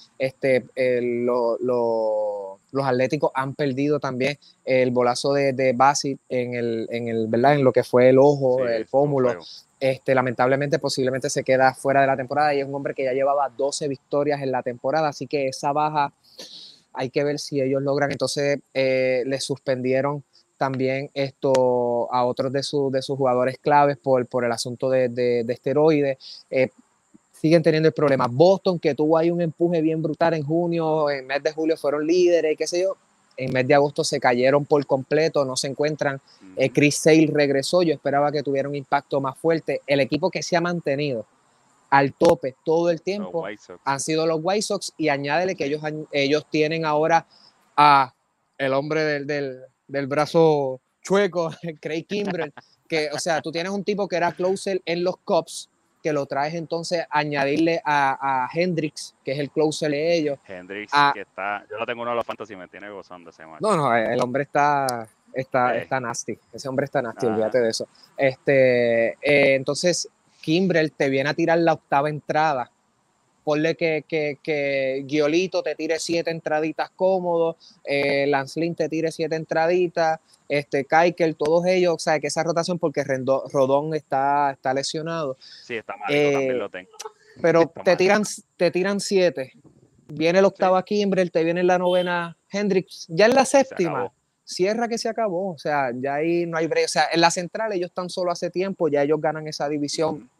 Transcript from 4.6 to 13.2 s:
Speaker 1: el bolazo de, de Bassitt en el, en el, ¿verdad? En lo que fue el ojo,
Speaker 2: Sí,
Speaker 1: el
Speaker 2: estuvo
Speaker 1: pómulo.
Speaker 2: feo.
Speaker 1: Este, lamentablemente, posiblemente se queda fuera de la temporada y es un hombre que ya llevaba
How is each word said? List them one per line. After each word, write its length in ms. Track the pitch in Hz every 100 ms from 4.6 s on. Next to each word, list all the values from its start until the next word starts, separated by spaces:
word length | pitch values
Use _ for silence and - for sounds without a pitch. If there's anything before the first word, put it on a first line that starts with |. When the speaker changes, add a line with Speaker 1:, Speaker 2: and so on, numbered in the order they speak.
| -
Speaker 1:
el 240 | 131 127
bolazo 420 | 123 123 120 143
de, 200 | 143 139
de 200 | 127 131
Bassitt 460 | 123 135 147 143 135 -
en 280 | 127 123 123
el, 320 | 120 113 110
en 180 | 117 120
el, 200 | 113 110
¿verdad? 260 | 117 131
En 100 | 147
lo 80 | 131
que 120 | 123
fue 260 | 117 123 127
el 80 | 131
ojo, 400 | 143 143 131 127
Speaker 2:
Sí, 60 |
Speaker 1:
el 180 | 120 113
Speaker 2:
estuvo 200 | 110 135
Speaker 1:
pómulo. 280 | 147 139 123
Speaker 2:
feo. 100 | 92 80 - - -
Speaker 1:
Este, 360 | 135 131 - 131
lamentablemente, 640 | 127 117 127 135 143 151
posiblemente 500 | 139 - 127 131 139
se 140 | 143
queda 320 | 131 131 131 127
fuera 260 | 139 139
de 60 | 135
la 100 | 135
temporada 380 | 123 139 151 143
y 60 |
es 60 | 139
un 60 |
hombre 220 | 139 147 147
que 80 |
ya 100 | 131
llevaba 340 | 131